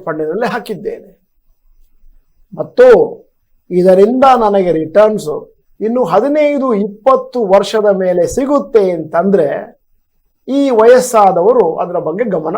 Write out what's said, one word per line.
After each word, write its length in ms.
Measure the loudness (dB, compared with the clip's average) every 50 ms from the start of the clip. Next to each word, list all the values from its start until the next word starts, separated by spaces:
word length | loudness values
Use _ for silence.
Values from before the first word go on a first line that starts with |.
| -8
ಫಂಡಿನಲ್ಲಿ 420 | -8 -8 -6 -6 -6 -6 -6 -6 -6 -6
ಹಾಕಿದ್ದೇನೆ 680 | -8 -10 -10 -12 -10 -10 -12 -12 -12 -16 -20 _ _ _ _ _ _ _ _ _ _ _ _ _ _ _ _ _ _ _ -20 -20 _ _ _ _ _ _ _ -12
ಮತ್ತು 340 | -12 -12 -4 0 4 6 6 6 6 4 0 -6 -12 _ _ _ _ _ _ _ _ _ -6
ಇದರಿಂದ 520 | -2 0 2 4 4 4 4 2 2 2 2 2 4 2 2
ನನಗೆ 280 | 0 0 0 0 0
ರಿಟರ್ನ್ಸ್ 600 | -2 -4 -4 -2 2 2 2 2 2 -2 -6 -8 -10 -10 -12 -16 _ _ _ _ _ -8
ಇನ್ನು 220 | -6 -4 -2 -2 -2
ಹದಿನೈದು, 680 | 0 0 0 0 0 0 0 0 0 -2 -2 -2 -2 -2
ಇಪ್ಪತ್ತು 720 | -2 -4 -6 -8 -4 0 2 2 2 0 -4 -6 -4 -2
ವರ್ಷದ 400 | 2 2 0 0 0 -2 -2 0
ಮೇಲೆ 420 | 0 0 0 -2 -2 0 0 0
ಸಿಗುತ್ತೆ 640 | 2 2 0 2 2 0 -2 0 0 0 0 2 0
ಅಂತಂದ್ರೆ 840 | -2 -4 -6 -6 -4 -2 0 0 0 0 0 -2 -4 -6 -10 -14 -18 _ _ _ _ _ _ _ _ _ _ _ _ _ _ -4
ಈ 200 | -2 -2 0 0
ವಯಸ್ಸಾದವರು 1080 | 2 4 4 6 6 4 4 2 2 2 2 2 2 2 2 2 2 2 0 0 -2
ಅದರ 220 | -6 -6 -6 -6
ಬಗ್ಗೆ 280 | -6 -6 -6 -4 -4 -4 -4
ಗಮನ 260 | -4 -6 -6 -6 -6